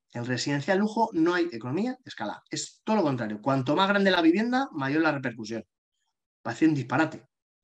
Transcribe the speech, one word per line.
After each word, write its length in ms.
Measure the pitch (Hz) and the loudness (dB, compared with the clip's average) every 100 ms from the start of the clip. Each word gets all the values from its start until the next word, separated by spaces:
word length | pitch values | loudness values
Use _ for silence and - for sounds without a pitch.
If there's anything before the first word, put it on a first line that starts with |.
| _ | _
En 160 | 120 120 | -8 -4
residencial 500 | 127 147 143 143 190 | -2 0 -2 2 2
lujo 320 | 208 226 220 | 2 0 0
no 200 | 170 165 | 2 2
hay 160 | 175 170 | 2 -2
economía 420 | 113 123 160 247 | -4 -4 -2 -2
de 40 | 254 - | -6 -12
escala, 380 | - 104 82 - | -10 -10 -10 -10
es 300 | 151 - - | -10 -10 -8
todo 140 | - 220 | -2 0
lo 40 | |
contrario. 400 | 151 123 110 107 | 2 0 -4 -4
Cuanto 340 | 135 135 127 156 | -2 0 0 2
más 140 | 196 | 2
grande 220 | 202 190 | 4 4
la 100 | 180 | 4
vivienda, 480 | 165 190 240 254 269 | 4 4 2 0 -2
mayor 280 | - 135 156 | -4 -2 0
la 100 | 160 | 0
repercusión. 520 | 139 131 110 107 113 - _ _ _ _ _ _ _ | 0 -4 -8 -8 -10 -10 _ _ _ _ _ _ _
Parece 240 | 117 117 160 | -8 2 2
un 80 | 147 | 2
disparate. 500 | 123 139 156 - - _ _ _ | 0 0 0 -4 -20 _ _ _